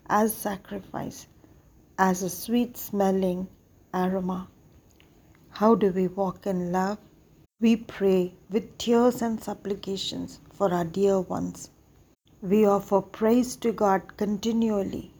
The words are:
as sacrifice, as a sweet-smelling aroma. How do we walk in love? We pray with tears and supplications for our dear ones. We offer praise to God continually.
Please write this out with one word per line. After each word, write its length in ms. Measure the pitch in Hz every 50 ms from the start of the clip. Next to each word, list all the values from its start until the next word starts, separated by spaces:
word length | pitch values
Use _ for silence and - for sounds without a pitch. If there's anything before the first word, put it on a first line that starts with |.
| -
as 260 | - - 208 220 220 214
sacrifice, 920 | - - 214 196 190 - - 202 196 190 - - - - - - - - - _ _ _ - - - _ _ _ _ _ _ _
as 260 | - 190 190 180 180 190
a 60 | 175
sweet-smelling 1160 | - - - - 226 240 240 240 - - - - - 202 196 196 190 190 190 185 180 180 190 - - _ _ _ _ _ _ _ -
aroma. 540 | 185 185 185 185 190 180 180 185 185 185 - - _ _ - _ - _ _ _ _ _ _ _ _ _ _ - _ _ _
How 260 | - - 208 220 233
do 160 | 185 214 196
we 160 | 175 190 185
walk 400 | 175 180 196 196 185 - - -
in 240 | 202 190 180 175 175
love? 260 | 180 185 185 196 214 - - - _ _ _ _ _ _ _ _ _ -
We 160 | 220 226 233
pray 580 | 226 226 - - - 196 196 190 185 180 180 - - _ -
with 280 | 185 233 - - - -
tears 420 | - 226 240 233 240 247 240 -
and 200 | 233 233 220 220
supplications 1000 | - - 202 - - 196 202 196 - 190 196 196 - - - - - - - - - -
for 220 | - - 196 180 175
our 100 | 175 175
dear 380 | 165 165 190 196 196 196 190
ones. 480 | 180 180 185 170 170 175 170 - - - _ _ _ _ _ _ _ _ _ _ _ _ _ -
We 240 | - 170 202 214 214
offer 360 | 202 202 196 196 - 202 190
praise 540 | 190 - - - 220 220 233 247 240 247 -
to 140 | - - 233
God 460 | 196 - 214 196 190 185 - - -
continually. 960 | - 214 202 208 196 - 226 226 233 226 220 214 202 190 190 - - - - -